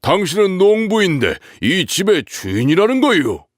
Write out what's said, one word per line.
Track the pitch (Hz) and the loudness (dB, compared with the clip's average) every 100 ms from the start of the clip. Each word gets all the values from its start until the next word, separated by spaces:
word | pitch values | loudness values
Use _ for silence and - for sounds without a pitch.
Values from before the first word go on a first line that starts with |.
당신은 | - 180 190 180 202 185 | 0 -2 -2 0 0 2
농부인데 | 196 214 220 220 196 147 104 78 - - | 2 2 0 0 0 0 -2 -4 -12 -6
이 | 107 180 139 | -2 -2 -2
집의 | - 196 190 110 | -4 0 0 -2
주인이라는 | - 95 95 127 160 214 262 | -12 -6 -2 0 2 2 2
거요? | 285 202 123 87 _ | 2 2 0 -4 _